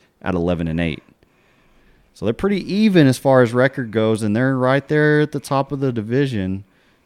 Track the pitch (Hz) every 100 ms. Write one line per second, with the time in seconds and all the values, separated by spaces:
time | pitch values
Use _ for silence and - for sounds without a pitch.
0 | _ _ - 90 85 87 82 80 85 71
1 | - _ _ _ _ _ _ _ _ _
2 | _ - 95 120 196 202 - 190 220 185
3 | 139 123 143 131 120 123 131 135 117 110
4 | 110 110 107 104 131 131 127 135 - 151
5 | 151 151 151 143 - 139 135 143 135 117
6 | 107 123 139 113 95 95 - _ _ _